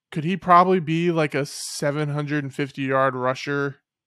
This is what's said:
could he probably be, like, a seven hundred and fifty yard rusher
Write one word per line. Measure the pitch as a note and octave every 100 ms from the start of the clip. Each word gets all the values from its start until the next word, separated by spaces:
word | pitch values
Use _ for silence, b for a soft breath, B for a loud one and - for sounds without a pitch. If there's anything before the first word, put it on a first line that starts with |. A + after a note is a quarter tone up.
| -
could | E3+
he | D3+ F#3+
probably | F3+ F3 F#3 F#3
be, | D3+ E3 F3
like, | E3 D3+
a | C#3 C#3+
seven | - - - D3+ C#3+ D3+
hundred | D3 D3 D3
and | C#3
fifty | C#3 C#3 C#3
yard | C3+ C3+ C3+
rusher | B2+ B2+ C3 D3 C#3+ C#3 C3+ _ _